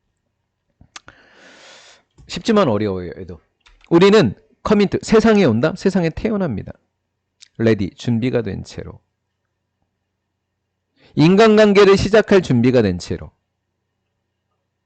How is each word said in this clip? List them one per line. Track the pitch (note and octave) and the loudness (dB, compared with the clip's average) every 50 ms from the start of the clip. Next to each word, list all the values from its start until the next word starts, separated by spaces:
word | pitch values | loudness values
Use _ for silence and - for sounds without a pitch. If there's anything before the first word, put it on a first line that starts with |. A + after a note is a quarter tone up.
| _ _ _ _ _ _ _ _ _ _ _ _ _ _ _ _ - _ _ - _ - - _ _ _ _ _ - - - - - - - - - - - _ _ _ _ _ - - | _ _ _ _ _ _ _ _ _ _ _ _ _ _ _ _ -20 _ _ -20 _ -20 -20 _ _ _ _ _ -20 -20 -20 -20 -20 -20 -20 -20 -20 -20 -20 _ _ _ _ _ -20 -16
쉽지만 | - F3+ F3 - A3 G#3 G3 D3 | -16 -10 -4 -2 0 0 0 0
어려워요, | G#2+ G#2 G#2+ G#2 F#2+ F#2 F2+ E2+ - - | -2 -2 -4 -4 -6 -8 -10 -12 -14 -16
얘도. | F#2+ E2+ F2+ D#2+ _ _ _ _ _ _ _ _ _ _ | -18 -18 -18 -20 _ _ _ _ _ _ _ _ _ _
우리는 | - E3+ F#3 G3+ G3+ A3 - G#2+ - - _ _ _ _ _ | 2 4 4 4 4 4 2 2 -2 -6 _ _ _ _ _
커밋트, | - A3 G#3 G#3 F#3 - - | -2 0 0 0 -2 -2 -6
세상에 | - - - A3 G#3+ A3+ A3 G3+ G3 | -4 0 0 2 4 4 2 2 2
온다? | C#3 G#2+ A2+ B2+ D#3 - | 2 0 0 -2 -4 -6
세상에 | - - G3 F#3 G3 E3+ D#3+ | -4 -6 -4 -2 -2 -2 -4
태어납니다. | - - - A3 A3+ G3+ F#3+ D#3+ A2+ F#2 - - - _ _ _ _ _ _ _ _ _ _ _ _ _ - _ _ - | -6 -6 -8 -6 -6 -4 -6 -6 -6 -8 -10 -14 -18 _ _ _ _ _ _ _ _ _ _ _ _ _ -20 _ _ -4
레디, | A2+ A2+ A2 G2+ G2+ E2+ - | 0 0 0 0 -2 -8 -10
준비가 | _ - - A#2+ A2+ A2 B2+ B2 B2 | _ -8 -6 -4 -4 -4 -4 -4 -4
된 | A2+ G2+ F2+ E2+ F2 | -6 -6 -10 -12 -14
채로. | - - - - E2 - - _ _ _ _ _ _ _ _ _ _ _ _ _ _ _ _ _ _ _ _ _ _ _ _ _ _ _ _ _ _ _ _ _ _ _ _ _ _ _ _ _ _ _ | -16 -16 -18 -18 -18 -20 -20 _ _ _ _ _ _ _ _ _ _ _ _ _ _ _ _ _ _ _ _ _ _ _ _ _ _ _ _ _ _ _ _ _ _ _ _ _ _ _ _ _ _ _
인간관계를 | - C#3+ E3 F#3+ G3 A3+ A3 G#3+ G#3 G#3+ G#3 G3+ F#3+ G#3 F#3+ G3 G3 | 0 2 2 4 4 4 4 6 4 4 4 6 4 6 6 4 2
시작할 | - G#3 G3 A3 G#3 - G#3 G3 | 0 0 0 0 2 4 2 0
준비가 | E3 - C#3 A#2+ A#2 B2+ A#2+ B2+ | 2 0 -2 0 0 2 2 2
된 | A2 G2+ F2+ F2 | 0 0 -2 -6
채로. | - - F#2 D#2 D2+ D2 _ _ _ _ _ _ _ _ _ _ _ _ _ _ _ _ _ _ _ _ _ _ _ _ _ _ _ _ _ _ _ | -8 -12 -12 -12 -12 -18 _ _ _ _ _ _ _ _ _ _ _ _ _ _ _ _ _ _ _ _ _ _ _ _ _ _ _ _ _ _ _